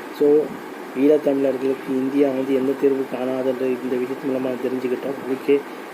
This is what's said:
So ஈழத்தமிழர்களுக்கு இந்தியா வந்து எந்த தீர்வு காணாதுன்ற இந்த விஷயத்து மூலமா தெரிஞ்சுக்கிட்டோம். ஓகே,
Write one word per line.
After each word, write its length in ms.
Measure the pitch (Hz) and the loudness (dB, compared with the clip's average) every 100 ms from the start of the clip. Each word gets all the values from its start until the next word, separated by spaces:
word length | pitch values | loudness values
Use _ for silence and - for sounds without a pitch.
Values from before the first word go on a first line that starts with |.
| - - | -12 2
So 80 | 147 147 - - - - - 131 | 4 6 4 -4 -12 -12 -10 2
ஈழத்தமிழர்களுக்கு 880 | 143 151 143 139 135 127 135 135 - | 4 4 4 2 2 0 -2 -2 -2
இந்தியா 400 | 135 131 143 143 | -2 0 2 2
வந்து 260 | 131 135 | 2 0
எந்த 180 | 135 131 139 | 0 0 2
தீர்வு 240 | 139 135 131 | 2 2 0
காணாதுன்ற 500 | 123 127 131 127 123 131 123 | -4 -4 -2 -2 0 -2 -2
இந்த 140 | 127 123 | -2 -2
விஷயத்து 300 | 123 135 143 | -2 -4 -4
மூலமா 220 | 131 131 123 | -2 -2 -2
தெரிஞ்சுக்கிட்டோம். 540 | 123 127 127 123 131 139 123 | -2 -2 -2 -2 -4 -6 -4
ஓகே, 300 | 131 - 143 139 - - | -2 2 2 0 -10 -14